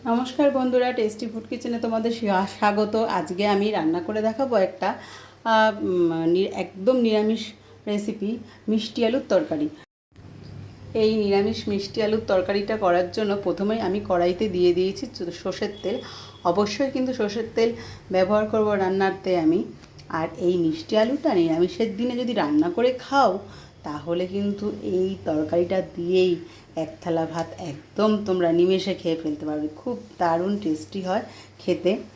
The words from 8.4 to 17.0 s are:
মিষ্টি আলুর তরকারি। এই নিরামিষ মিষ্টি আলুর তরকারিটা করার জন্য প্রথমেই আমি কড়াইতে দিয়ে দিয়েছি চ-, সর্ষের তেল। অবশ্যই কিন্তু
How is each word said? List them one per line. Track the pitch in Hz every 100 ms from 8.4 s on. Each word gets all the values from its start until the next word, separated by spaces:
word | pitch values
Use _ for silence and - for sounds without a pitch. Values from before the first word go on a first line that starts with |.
| - - -
মিষ্টি | 214 - - 226
আলুর | 254 -
তরকারি। | 190 - 156 302 - - _ _ - - - - - - - -
এই | 226 220 220
নিরামিষ | 202 196 214 226 -
মিষ্টি | 196 - -
আলুর | 214 220 220
তরকারিটা | 190 180 202 202 220
করার | 190 175 180
জন্য | 220 208 202
প্রথমেই | 185 175 202 226
আমি | 196 196 208
কড়াইতে | 180 175 180 220
দিয়ে | 180 180
দিয়েছি | 175 190 196 240
চ-, | - 170 170
সর্ষের | 190 180 202 -
তেল। | 180 247 - - - -
অবশ্যই | 180 175 202 - 269
কিন্তু | 269